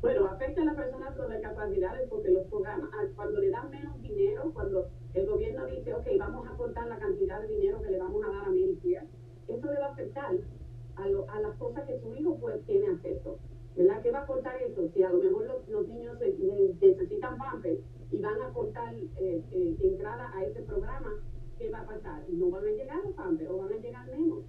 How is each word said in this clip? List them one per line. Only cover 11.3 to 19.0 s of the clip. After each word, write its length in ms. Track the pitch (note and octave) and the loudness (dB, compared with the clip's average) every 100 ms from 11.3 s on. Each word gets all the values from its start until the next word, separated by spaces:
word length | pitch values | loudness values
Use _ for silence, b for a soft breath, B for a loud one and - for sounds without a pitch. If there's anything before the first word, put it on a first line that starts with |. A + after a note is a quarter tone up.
| G#4+ | -2
las 160 | G#4+ - | -2 -2
cosas 300 | C5 - - | -4 -4 -4
que 120 | B3+ | -6
su 120 | A3+ B3+ | -6 -2
hijo, 220 | D#4 - | 0 0
pues, 200 | A#4 G#4+ - | -2 -4 2
tiene 220 | G#4 G#4 | 4 4
acceso, 500 | E4+ - - - - - - - - | 0 -2 -4 -6 -10 -12 -14 -12 8
¿verdad? 240 | F3+ G#3+ | 8 8
¿Qué 100 | A#3+ | 2
va 120 | C4+ | 0
a 20 | C#4 | 0
cortar 360 | C4 C4 - | -2 -2 -2
eso? 280 | B4 - - | -2 0 0
Si 80 | G4 | 4
a 60 | F#4 | 6
lo 100 | F3 | 8
mejor 260 | - G#4+ - | 6 4 0
los, 240 | - - | -4 -4
los 180 | G#4+ - | -2 -2
niños 320 | A#4 A#4+ A#4+ | -4 -10 -2
se, 140 | A#4 - | 0 2
ne-, 360 | F#4+ G4+ G4 - | 2 6 6 10
necesitan 560 | G4 F3+ F3+ - B4+ - | 8 8 2 -2 -4 -4
pampers 420 | - - - - - - - | -6 -4 0 -2 -4 -14 -4
y 60 | G#4 | -2
van 240 | G4+ G#4+ | 0 -2
a 120 | B4+ | -2
cortar, 400 | B4+ G#4+ A4+ A#4 | -2 -4 -4 -6
eh, 480 | A#4 | -6